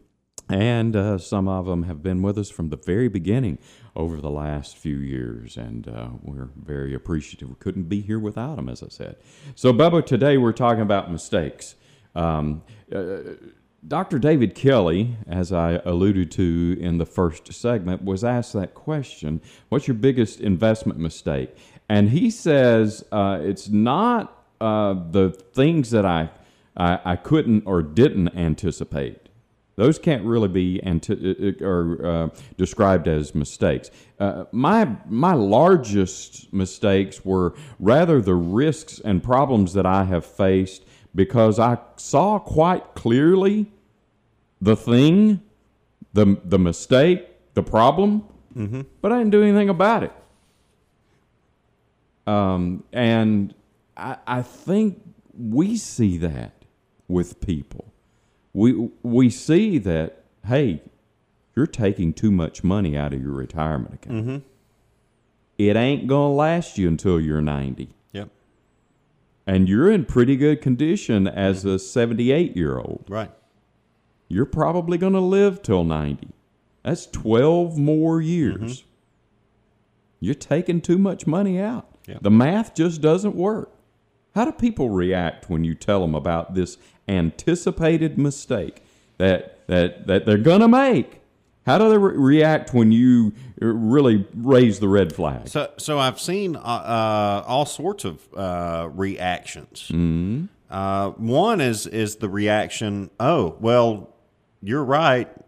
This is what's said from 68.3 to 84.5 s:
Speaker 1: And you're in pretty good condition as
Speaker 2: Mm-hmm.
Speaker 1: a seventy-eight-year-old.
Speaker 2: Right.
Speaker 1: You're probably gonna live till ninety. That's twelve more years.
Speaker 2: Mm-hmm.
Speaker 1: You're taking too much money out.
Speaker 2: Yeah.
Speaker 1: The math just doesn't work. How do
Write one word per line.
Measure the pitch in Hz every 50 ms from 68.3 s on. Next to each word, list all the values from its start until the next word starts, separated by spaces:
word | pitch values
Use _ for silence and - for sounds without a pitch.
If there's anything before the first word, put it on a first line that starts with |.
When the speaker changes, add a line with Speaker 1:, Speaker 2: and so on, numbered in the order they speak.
| - _ _ _ _ _ _ _ _ _ _ _ _ _ _ _ _ _ _ _ _ _ _ -
Speaker 1:
And | 95 95 95 92
you're | 98 107 147 196
in | 226 202 131
pretty | - - 123 120 123 139
good | 127 139 151 151 - -
condition | 131 127 120 151 156 190 202 - - 120 101 95
as | 95 - - 98 95 95 92
Speaker 2:
Mm-hmm. | 98 98 95
Speaker 1:
a | 95
seventy-eight-year-old. | - - - 127 117 117 117 110 120 123 131 160 175 - - 92 82 71 65 64 - - - - - -
Speaker 2:
Right. | 98 110 107 - - _ _ _ _ _ _ _ _ _ _ _ _ _ _ _ _ _ _ _
Speaker 1:
You're | 85 95 135
probably | - - 160 151 151 165 180 170 170 180
gonna | 175 185 190 196 190
live | 185 180 190 196 202 202 185 196
till | - - 101 90 85
ninety. | 82 80 78 76 73 71 67 - - - _ _ _ _ _ _ _ _ _ -
That's | - 170 - -
twelve | - - - - 110 110 113 135 156 170 175 175 170 160
more | 147 143 147 156 156 160 165 160 165
years. | 160 160 175 175 147 113 95 90 110 117 127 - -
Speaker 2:
Mm-hmm. | _ _ _ _ _ _ _ _ _ _ _ _ _ _ _ _ _ _ _ _ _ _ _ _ _ _ _
Speaker 1:
You're | - 104 143
taking | - - - 143 160 180 - 170 170
too | - - 170 190
much | 196 202 175 - -
money | - 147 185 208 196 185 180
out. | 196 214 247 220 - _ _ _ _
Speaker 2:
Yeah. | - 101 -
Speaker 1:
The | - 101
math | 107 113 123 147 185 214 226 - -
just | - 160 175 165 156
doesn't | 143 156 160 185 208 208 -
work. | - 175 208 - - - - _ _ _ _ _ _ _ _ _ _ _ _ _
How | 196 240
do | 320